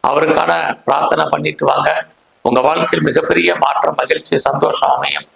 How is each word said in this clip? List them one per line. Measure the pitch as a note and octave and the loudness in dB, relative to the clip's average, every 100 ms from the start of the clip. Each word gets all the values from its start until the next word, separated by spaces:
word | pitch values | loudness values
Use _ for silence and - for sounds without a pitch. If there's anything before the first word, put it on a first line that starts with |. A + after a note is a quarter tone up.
அவருக்கான | B2+ C#3+ D#3 D#3 E3 E3 D#3 - - | 0 0 2 2 2 0 -2 -6 -2
பிரார்த்தனை | C#3+ D#3 D#3+ D3+ | 0 2 0 0
பண்ணிட்டு | D3 D3+ D3+ D3 | -2 -4 -2 0
வாங்க. | C#3+ D3 D#3+ - _ _ _ - | 0 0 -2 -6 _ _ _ 0
உங்க | B2 C3+ | 2 2
வாழ்க்கையில் | D#3+ E3 E3 D3+ | 0 0 0 0
மிகப்பெரிய | D#3 D#3 E3+ E3+ E3+ - | 0 2 2 2 2 0
மாற்றம், | C#3+ - C#3 | 0 -2 -2
மகிழ்ச்சி, | C#3 D#3+ - D3 C#3 | -2 -2 0 0 0
சந்தோஷம் | C#3 D#3+ - C#3+ C3+ | 0 0 0 0 0
அமையும். | C#3 D2+ - | -2 -6 -8